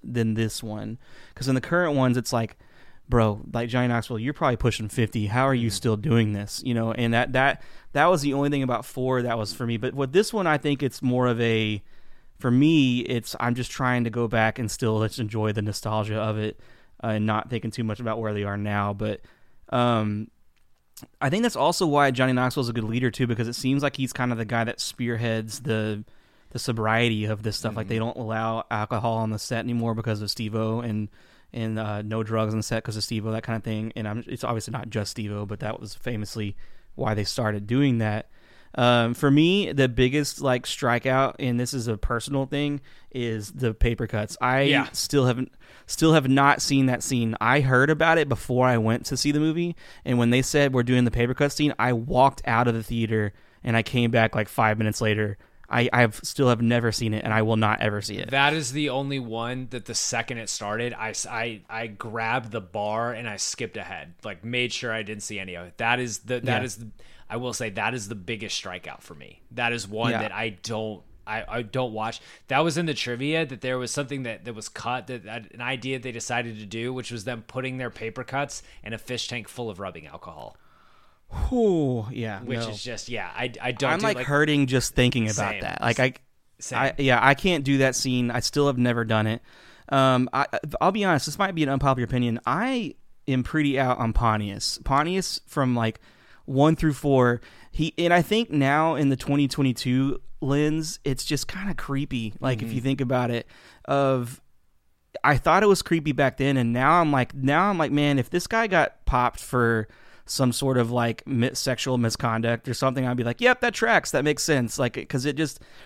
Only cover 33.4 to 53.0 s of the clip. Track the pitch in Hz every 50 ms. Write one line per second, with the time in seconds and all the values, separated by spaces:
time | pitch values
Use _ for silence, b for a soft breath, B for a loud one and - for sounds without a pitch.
33.4 | - 120 113 110 - 113 110 107 110 113 - 110 107 104 107 120 - - 117 -
34.4 | - 117 120 110 - 113 110 120 - 107 107 107 101 - - 123 107 101 104 101
35.4 | 104 98 104 - - 107 - - 110 101 - - - 123 120 104 104 - - 113
36.4 | 104 98 - b b b b b b b b - - 110 107 104 98 - - 131
37.4 | 113 107 104 101 104 107 120 139 143 135 120 113 110 107 104 110 - b b b
38.4 | b b b b b b b 127 120 123 120 120 117 120 120 - 151 139 139 151
39.4 | 160 175 190 208 180 - 143 139 131 123 113 127 131 127 139 151 143 - - -
40.4 | 139 131 127 123 - - - - 135 120 120 117 - 135 131 135 135 - - -
41.4 | 139 123 120 120 123 - 139 127 110 120 110 98 - - 120 113 - 143 139 135
42.4 | 135 135 143 143 147 143 143 135 b b b b b b - 127 120 117 110 107
43.4 | 104 - - 135 127 113 107 - - 117 113 - 117 - - 104 107 - - -
44.4 | 120 127 131 139 139 147 147 120 - - - - - - 143 139 127 127 117 127
45.4 | 127 - - B B B B B B - - - 160 160 156 151 135 131 135 139
46.4 | 139 143 - - - - 139 135 131 127 123 - - - 135 120 113 110 110 -
47.4 | 107 117 135 147 131 131 131 123 139 151 156 147 160 165 165 165 143 135 117 -
48.4 | - - 123 123 127 127 120 117 110 110 117 - - - 139 123 - 147 143 151
49.4 | 156 160 156 175 175 175 165 B B B B B B 127 123 120 117 117 123 131
50.4 | 131 - - 147 143 135 131 123 120 123 127 123 123 113 - 120 120 123 123 -
51.4 | 143 139 - - 147 147 - - 117 127 123 113 117 147 - 127 135 135 - -
52.4 | - - 113 117 120 120 113 113 110 - 120 117